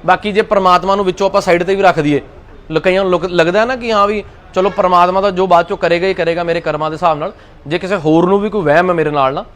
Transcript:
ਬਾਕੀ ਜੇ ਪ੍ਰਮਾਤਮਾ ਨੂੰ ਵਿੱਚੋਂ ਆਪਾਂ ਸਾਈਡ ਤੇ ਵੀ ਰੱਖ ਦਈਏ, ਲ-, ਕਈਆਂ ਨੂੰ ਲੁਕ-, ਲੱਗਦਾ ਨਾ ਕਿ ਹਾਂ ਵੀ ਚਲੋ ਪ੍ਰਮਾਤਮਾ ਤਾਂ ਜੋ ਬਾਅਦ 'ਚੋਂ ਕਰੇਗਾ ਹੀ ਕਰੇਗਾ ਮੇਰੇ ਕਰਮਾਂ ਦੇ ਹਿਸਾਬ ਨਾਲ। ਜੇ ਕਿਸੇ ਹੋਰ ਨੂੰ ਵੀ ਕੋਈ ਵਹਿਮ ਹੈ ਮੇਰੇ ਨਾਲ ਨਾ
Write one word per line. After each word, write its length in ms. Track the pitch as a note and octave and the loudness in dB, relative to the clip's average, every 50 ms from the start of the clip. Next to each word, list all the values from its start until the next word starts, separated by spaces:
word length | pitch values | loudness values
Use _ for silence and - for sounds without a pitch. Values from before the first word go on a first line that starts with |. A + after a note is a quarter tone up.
| - | 2
ਬਾਕੀ 260 | E3+ F#3 F3+ - G#3 | 0 0 0 0 -2
ਜੇ 100 | G3 G#3 | -2 -2
ਪ੍ਰਮਾਤਮਾ 540 | G#3+ G#3+ G#3+ G3 F#3+ F#3 F3+ F3 E3+ F#3+ G3 | 0 0 0 0 2 4 2 2 2 0 -2
ਨੂੰ 100 | G3+ G3+ | 0 0
ਵਿੱਚੋਂ 220 | F#3 F3+ - G3 | -4 -2 -2 -4
ਆਪਾਂ 140 | F#3+ F#3+ G3+ | 0 0 0
ਸਾਈਡ 220 | - F#3 F3 F3 F3+ | 2 2 0 2 2
ਤੇ 120 | F3 G3 | -2 0
ਵੀ 60 | G3 | 2
ਰੱਖ 180 | G3 F3+ - E3 | 2 2 2 2
ਦਈਏ, 220 | D3 D3+ D3 C3+ - - - - - - - - - - | 0 0 0 -2 -4 -8 -20 -20 -20 -20 -20 -20 -14 -6
ਲ-, 80 | D#3+ D#3+ | -6 -2
ਕਈਆਂ 220 | - F#3 F3+ F#3+ | 0 0 0 0
ਨੂੰ 100 | G3 F#3 | 0 0
ਲੁਕ-, 180 | F3+ D#3+ E3 F#3+ | 0 -2 -2 -2
ਲੱਗਦਾ 360 | F3 F3 D#3+ E3+ F3 G#3 A3 | 0 0 0 2 2 0 0
ਨਾ 100 | A#3+ C4 | 0 -4
ਕਿ 180 | B3 B3 A#3 A3 | -6 -4 -2 0
ਹਾਂ 140 | G3+ G3+ | 0 0
ਵੀ 160 | G3+ A3 G#3 F#3+ - - - - - - | 0 -2 -6 -8 -12 -20 -20 -20 -6 -4
ਚਲੋ 160 | F#3 F#3 G3+ | -2 -2 0
ਪ੍ਰਮਾਤਮਾ 520 | F3+ G3+ F#3+ F3+ F3+ F3 F3 F3+ F#3 F#3+ | 0 0 0 2 4 4 4 4 2 0
ਤਾਂ 100 | F#3+ G3+ | 0 0
ਜੋ 160 | F#3 F3 F#3+ | 0 0 2
ਬਾਅਦ 180 | F#3 F3+ E3+ F3 | 4 4 2 2
'ਚੋਂ 120 | E3+ G3+ | 0 -4
ਕਰੇਗਾ 300 | F3 - E3+ E3+ E3+ F3 | -4 0 0 0 0 0
ਹੀ 60 | F#3+ F#3 | -2 -2
ਕਰੇਗਾ 300 | - E3 E3 E3+ E3+ F3 | -2 -2 -2 -2 -2 -2
ਮੇਰੇ 180 | E3+ E3+ E3+ | -2 -4 -4
ਕਰਮਾਂ 280 | E3 E3 D3+ D3+ D#3 D#3 | -4 -4 -4 -4 -4 -6
ਦੇ 40 | D#3 | -6
ਹਿਸਾਬ 240 | D#3 F3+ E3+ D#3 | -2 0 0 0
ਨਾਲ। 160 | D3 D#3 G3 G#3+ - - - - - - | 0 -6 -10 -10 -14 -20 -20 -20 -20 -8
ਜੇ 120 | C#3+ D#3 F3+ | -6 -6 -6
ਕਿਸੇ 160 | - F3+ G3+ | -4 -4 -4
ਹੋਰ 300 | F#3+ D3 D#3 D#3 E3 F3 | -2 0 2 2 4 4
ਨੂੰ 140 | F3+ G3 G3+ | 2 2 0
ਵੀ 100 | G3+ G#3+ | 0 -2
ਕੋਈ 120 | F#3+ G#3+ | -4 -2
ਵਹਿਮ 280 | E3+ D3 D3 E3 F3+ F#3 | 0 2 2 2 2 2
ਹੈ 40 | F3 | 0
ਮੇਰੇ 160 | E3 D#3 D3+ | 0 -2 -2
ਨਾਲ 220 | D3 C#3+ C3+ C3 C#3 | 0 0 0 0 -2
ਨਾ 120 | F3 A3 - - | -4 -10 -12 -20